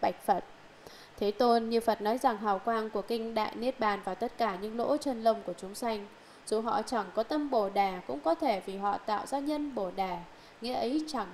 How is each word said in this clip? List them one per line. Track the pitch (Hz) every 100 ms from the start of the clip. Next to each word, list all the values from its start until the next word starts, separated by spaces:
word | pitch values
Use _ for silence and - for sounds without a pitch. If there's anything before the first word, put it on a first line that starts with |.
bạch | - -
Phật: | - 185 - - - - - - - -
"Thế | 202
Tôn, | 208 247 233 226
như | 233
Phật | 226 214
nói | 208 247
rằng | 269 214
hào | 214 190
quang | 233 226 214
của | 214
kinh | 190 226 226
Đại | 226 214 -
Niết | 240 262
Bàn | 214 196
vào | 190
tất | 185 240 -
cả | 226 185
những | 208 226
lỗ | 233 294
chân | 285 240
lông | 226 208
của | 202 175
chúng | 190
sanh. | 208 240 214 202 - - - -
Dù | 214
họ | 226 214
chẳng | 220 240 196
có | 196
tâm | 226 302 294
Bồ | 254 196
Đề, | 196 196 185 -
cũng | 277
có | 320
thể | 330 294 202 185
vì | 196
họ | 202 196
tạo | - 208 -
ra | 277
nhân | 285 302 294
Bồ | 240 190
Đề. | 180 185 175 170 - - -
Nghĩa | 233
ấy | 254 226 302 311
chẳng | 254 190